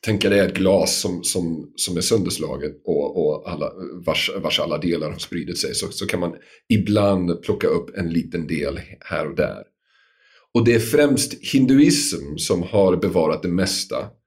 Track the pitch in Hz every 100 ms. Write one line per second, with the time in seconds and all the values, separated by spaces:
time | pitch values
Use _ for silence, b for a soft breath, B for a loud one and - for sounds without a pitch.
0 | - 104 101 101 92 90 95 98 80 -
1 | 98 90 - - 85 80 71 - - 87
2 | - 113 87 - 76 67 73 - - 76
3 | 71 90 76 76 90 82 71 92 90 90
4 | 87 78 - 98 78 - 80 78 85 82
5 | 76 76 - 90 71 87 - - 87 -
6 | 98 - 87 - b b b 110 101 104
7 | 101 95 87 87 - 101 - 85 85 -
8 | 85 82 - 85 78 82 69 69 - -
9 | - 78 78 80 67 50 - _ b b
10 | b b b b b 117 110 117 113 143
11 | 143 131 - - - 139 127 135 160 -
12 | - 82 71 76 - 92 87 104 95 90
13 | 98 87 78 78 92 87 92 - - 62
14 | - _